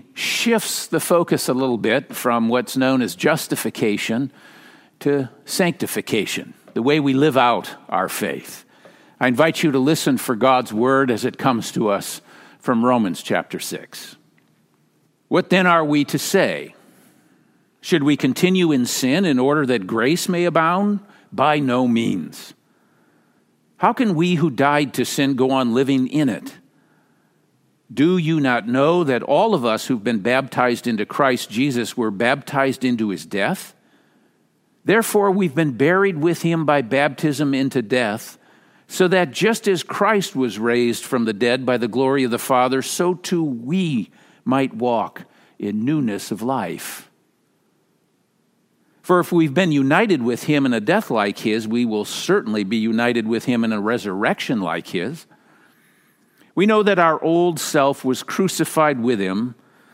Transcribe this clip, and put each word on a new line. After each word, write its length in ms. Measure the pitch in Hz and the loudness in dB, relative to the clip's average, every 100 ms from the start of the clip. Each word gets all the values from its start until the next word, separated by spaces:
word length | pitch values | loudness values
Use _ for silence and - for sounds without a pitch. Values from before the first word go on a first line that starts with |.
| - | -14
shifts 720 | - - - 233 226 - - - | -10 -6 -2 0 0 -2 -8 -4
the 140 | 160 | -2
focus 480 | - 175 170 151 - | 2 2 2 0 0
a 40 | |
little 260 | 127 135 120 | 0 0 0
bit 360 | 110 123 - | 0 0 -2
from 340 | - 127 117 113 | -6 -2 0 2
what's 280 | 123 113 131 | 0 -2 0
known 260 | 131 131 | 0 2
as 140 | 117 - | -2 -2
justification 1120 | 147 156 - 151 113 - 117 107 - 117 139 - - - - - _ - | 0 0 -2 -4 -6 -2 -2 -2 -2 -4 -4 -8 -20 -20 -20 -20 _ -6
to 280 | 143 143 127 - | -2 -2 -2 -10
sanctification, 1120 | - - 175 - 113 107 - 113 90 - - - - | -6 0 0 -2 -6 -6 -2 -2 -2 -6 -10 -18 -10
the 80 | - | -2
way 180 | 120 156 | 2 2
we 140 | 143 | 2
live 220 | 131 151 131 | 4 4 4
out 380 | 123 107 - - - | 4 2 -4 -14 -4
our 200 | 92 92 | -2 -2
faith. 560 | - 101 65 - - - _ - - _ - | -4 -6 -6 -12 -20 -20 _ -20 -20 _ -4
I 80 | 123 | 0
invite 380 | 120 160 160 | 2 2 2
you 80 | 165 | 0
to 80 | 131 | 2
listen 360 | 131 160 - 123 | 2 2 0 0
for 200 | - 117 | -2 0
God's 360 | 131 127 110 | 4 2 0
word 380 | 107 123 135 135 | 0 2 2 2
as 140 | 107 | 0
it 140 | 117 - | -4 -2
comes 340 | 135 117 - | -2 -2 -2
to 160 | - 107 | -2 0
us 320 | 98 - - - - - _ | -2 -4 -14 -18 -20 -20 _
from 260 | - 117 | -2 0
Romans 380 | 123 123 98 82 | 2 2 0 -4
chapter 360 | - 95 - 87 | -4 -4 -4 -8
six. 580 | - - - - - - _ _ _ _ _ _ _ _ _ _ - | -10 -12 -12 -18 -20 -20 _ _ _ _ _ _ _ _ _ _ -2
"What 200 | 151 180 | 0 2
then 180 | 180 180 | 4 4
are 160 | 170 | 4
we 220 | 151 147 | 4 2
to 140 | 139 143 | 0 -2
say? 560 | - 196 131 76 73 - _ _ _ _ _ _ _ _ _ _ | 0 2 2 -2 -8 -18 _ _ _ _ _ _ _ _ _ _
Should 220 | - 170 | -2 0
we 160 | 143 143 | 2 2
continue 520 | 139 123 180 185 170 | 0 2 2 4 2
in 140 | 139 | 2
sin 400 | 120 - 127 156 | 0 -2 0 2
in 140 | 190 127 | 2 2
order 260 | 131 147 | 2 2
that 220 | 131 120 92 | 2 0 -2
grace 420 | 113 123 170 - | 0 2 0 0
may 160 | 175 | 0
abound? 560 | 175 165 160 180 208 202 - - _ | 2 2 2 2 0 -2 -6 -20 _
By 260 | 98 143 151 | -2 0 2
no 300 | 139 123 127 | 0 0 2
means. 640 | 117 110 98 73 - - - _ _ _ _ _ _ _ _ _ _ _ - | 2 0 -2 -6 -14 -20 -20 _ _ _ _ _ _ _ _ _ _ _ 0
How 160 | 190 | 0
can 200 | - 226 | 2 0
we 200 | 156 175 | 2 2
who 160 | 175 165 | 2 2
died 420 | 123 139 147 139 | 2 2 2 0
to 140 | 117 117 | -2 -2
sin 300 | - 139 131 | 0 0 2
go 140 | 131 | 2
on 200 | 131 120 | 2 2
living 340 | 117 135 135 127 | 2 2 2 2
in 220 | 151 143 | 0 0
it? 300 | 92 - - _ _ _ _ _ _ _ _ _ _ _ _ - | -2 -10 -20 _ _ _ _ _ _ _ _ _ _ _ _ -6
Do 280 | 110 160 185 | 2 2 2
you 220 | 156 160 | 0 0
not 280 | 135 120 104 | 2 0 0
know 360 | 131 143 180 | 2 2 2
that 180 | 151 120 | 2 0
all 320 | - 147 226 | 0 2 2
of 100 | 185 | 0
us 220 | 120 110 - | 0 -2 -2
who've 180 | 123 | -2
been 160 | 107 113 | -2 -2
baptized 640 | 98 127 139 - 123 117 120 | 0 0 0 0 0 0 -2
into 200 | 110 104 | -4 -2
Christ 420 | - 139 123 - | 0 2 0 -4
Jesus 480 | 110 143 120 107 - | -2 0 -2 -4 -4
were 140 | 110 | -4
baptized 760 | 98 120 143 - 143 135 123 | 0 0 0 -2 -2 0 0
into 240 | 131 120 107 | -2 0 -2
his 160 | 90 | -4
death? 500 | - 98 104 190 - _ _ _ _ _ _ _ _ _ _ _ | -6 -2 -2 -4 -10 _ _ _ _ _ _ _ _ _ _ _
Therefore, 460 | - 208 220 214 202 | 0 2 2 2 2
we've 240 | 190 180 | 2 0
been 240 | 131 156 113 | 0 0 2
buried 400 | 139 185 196 160 | 2 4 2 0
with 240 | 165 160 | 0 0
him 240 | 165 165 147 | 0 0 2
by 160 | 143 | 0
baptism 720 | 117 135 147 131 156 135 147 | 2 0 0 0 -2 0 0
into 260 | 135 135 135 | 0 0 -2
death, 560 | 104 127 113 110 - - _ _ _ _ - | 0 0 0 -4 -10 -20 _ _ _ _ -6
so 140 | - 185 | 0 2
that 240 | 185 170 | 2 0
just 380 | 113 202 226 208 | 0 0 0 0
as 160 | 180 | -2
Christ 500 | - - 202 214 - | -2 -2 2 2 0
was 240 | 131 127 104 | -2 -2 -2
raised 460 | 117 120 120 113 | 0 2 0 -2
from 200 | - 127 | -4 -2
the 80 | 113 | -2
dead 320 | 101 120 127 | 0 0 0
by 120 | 127 123 | 0 -2
the 100 | 113 | 0
glory 380 | 113 135 139 | 0 0 0
of 80 | 127 | 0
the 80 | 117 | -2
Father, 420 | - 123 127 131 | 0 2 2 0
so 320 | - - 180 | -2 -2 -2
too 260 | 180 - 175 | -2 -2 -2
we 680 | 156 117 123 185 175 127 87 _ _ _ | -2 -4 -4 -2 0 -2 -4 _ _ _
might 300 | - 131 135 | -2 0 -2
walk 480 | 113 123 117 92 - - _ _ - | -2 -2 -2 -4 -10 -20 _ _ -10
in 240 | 104 107 | -6 -4
newness 480 | 120 156 120 101 - | -2 0 -2 -4 -6
of 100 | 104 | -6
life." 640 | 117 131 90 82 - - - _ _ _ _ _ _ _ _ _ _ _ _ _ _ _ _ _ _ _ | -4 -4 -4 -8 -12 -16 -18 _ _ _ _ _ _ _ _ _ _ _ _ _ _ _ _ _ _ _
For 200 | - 180 | 2 2
if 100 | 160 | 4
we've 240 | 175 160 | 2 2
been 160 | 131 185 | 2 2
united 520 | 147 135 160 226 160 | 2 4 2 2 2
with 200 | 117 117 | 0 -2
him 240 | - 147 135 | 0 0 2
in 60 | |
a 80 | 117 | 0
death 280 | 107 190 208 | 0 0 0
like 300 | 117 101 - | 0 -2 -2
his, 300 | 117 110 110 | -2 -2 -2
we 160 | 117 | -2
will 200 | 120 107 | 0 -2
certainly 600 | 101 - - 196 113 107 | -4 -6 -2 0 0 -4
be 140 | 95 113 | -2 -2
united 500 | 110 113 120 117 110 | 0 0 0 0 -2
with 160 | 113 | -2
him 180 | - 120 | -2 0
in 100 | 113 | 0
a 80 | 107 | -2
resurrection 800 | 104 120 104 95 117 196 - 120 | -2 -2 -4 -2 -2 -2 -2 -4
like 280 | 90 85 - | -2 -6 -6
his. 360 | 92 95 165 - _ _ _ _ _ _ _ _ _ _ _ _ - | -6 -6 -10 -18 _ _ _ _ _ _ _ _ _ _ _ _ 0
We 100 | 208 | 2
know 160 | 214 | 4
that 160 | 208 185 | 4 4
our 240 | 165 156 | 4 4
old 380 | 160 170 175 165 | 2 2 2 0
self 440 | - 151 139 135 | 0 2 2 2
was 200 | 131 123 | -2 -2
crucified 720 | - - 185 - 156 - 151 135 | -4 0 0 0 -2 2 2 2
with 220 | 117 113 | 0 0
him, 340 | 95 95 123 - _ _ _ | 0 -2 -4 -8 _ _ _